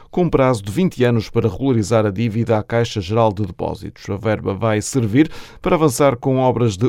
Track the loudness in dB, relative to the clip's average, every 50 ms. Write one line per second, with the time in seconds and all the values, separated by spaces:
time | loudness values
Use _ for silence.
0 | -18 -8 -4 -2 0 0 2 2 2 2 0 0 -4 -6 -2 -2 -2 -2 0 0
1 | 0 2 2 0 -2 -4 -6 -4 -4 -4 -4 -2 -2 0 0 0 0 2 2 2
2 | 2 0 0 -2 -2 -2 -2 -2 -2 0 0 -2 -2 -2 -2 -2 -2 -2 -4 -6
3 | -6 -2 0 2 2 2 2 -2 -4 -6 -6 -6 -8 -6 -8 -8 -12 -14 -16 -14
4 | -10 -8 -8 -4 -2 -2 -2 -2 -2 -4 -4 -2 -2 0 0 0 -2 -2 -2 -2
5 | 0 2 4 4 4 4 2 -2 -16 -18 -12 -6 0 2 2 4 4 2 4 4
6 | 2 2 2 2 0 0 0 2 2 2 2 2 2 0 0 0 0